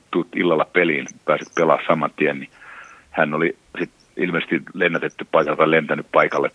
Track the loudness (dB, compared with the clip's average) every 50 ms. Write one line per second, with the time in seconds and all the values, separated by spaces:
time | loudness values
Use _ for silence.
0 | _ _ -4 -4 -4 -2 -2 0 0 2 2 2 0 0 0 0 2 2 0 -2
1 | -6 -8 -12 -6 _ -2 -2 -2 -2 -4 -2 0 2 4 2 2 2 0 0 0
2 | -2 -4 -2 -2 -2 -2 -2 -4 -10 -16 _ -20 -20 -20 -20 -20 -20 -20 -20 -20
3 | -20 _ -2 0 0 0 0 0 0 -2 -2 -6 _ _ -10 -8 -8 -8 _ _
4 | _ _ _ -4 -4 -2 -2 -4 -2 -2 -4 -4 -4 -6 -6 -2 -2 -2 0 -2
5 | -4 -6 -8 -10 -6 0 2 2 2 2 2 2 2 4 4 2 2 0 -2 -4
6 | -4 0 2 2 2 2 2 -2 -2 -2 -4